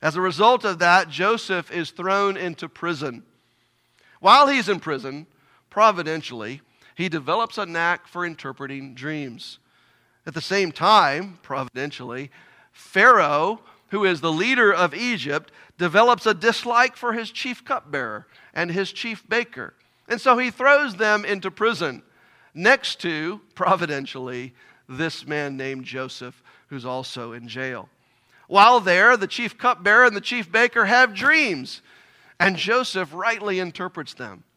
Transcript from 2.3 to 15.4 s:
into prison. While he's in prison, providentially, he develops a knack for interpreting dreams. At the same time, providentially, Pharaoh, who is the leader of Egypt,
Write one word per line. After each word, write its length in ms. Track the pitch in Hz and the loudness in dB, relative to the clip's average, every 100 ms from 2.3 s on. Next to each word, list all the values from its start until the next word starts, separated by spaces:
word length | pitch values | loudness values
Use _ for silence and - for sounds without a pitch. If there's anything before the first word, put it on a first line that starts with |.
| 190 | -2
into 300 | 180 147 165 | -6 -8 -14
prison. 560 | - 170 165 143 117 - _ _ _ _ _ _ _ _ _ | -8 -6 -6 -8 -10 -20 _ _ _ _ _ _ _ _ _
While 280 | - 247 285 | 6 8 8
he's 220 | 277 190 | 4 0
in 100 | 190 | -4
prison, 460 | 160 139 135 139 160 _ _ _ _ | -4 -8 -8 -12 -16 _ _ _ _
providentially, 920 | - 220 185 156 160 - 123 107 135 _ _ _ - | 4 4 4 -4 -6 -8 -12 -10 -12 _ _ _ -8
he 120 | 185 | -6
develops 500 | 160 131 185 226 - | -4 -2 -2 -2 -4
a 80 | 190 | -6
knack 400 | 165 170 170 _ | -2 -2 -2 _
for 180 | 175 | -10
interpreting 680 | 175 160 135 131 139 139 135 | -10 -10 -14 -12 -12 -12 -14
dreams. 640 | 123 139 156 139 117 - - _ _ _ _ _ _ - | -12 -10 -8 -10 -14 -18 -20 _ _ _ _ _ _ -12
At 80 | |
the 60 | 160 | -10
same 300 | - 196 185 | -4 -2 -2
time, 680 | 147 170 214 160 139 104 185 | 0 4 6 6 0 -8 -16
providentially, 880 | - 139 127 127 143 - 123 120 139 _ _ _ _ | -10 -8 -8 -8 -10 -10 -12 -12 -12 _ _ _ _
Pharaoh, 880 | _ - 190 226 226 151 147 170 220 _ _ _ | _ -6 4 6 6 6 2 0 -4 _ _ _
who 160 | 202 | 0
is 160 | 196 175 | 0 0
the 100 | 165 | 0
leader 420 | 156 214 254 220 | 0 0 4 4
of 220 | 180 180 | 4 2
Egypt, 560 | 160 247 226 143 147 | 0 -4 -4 -4 -6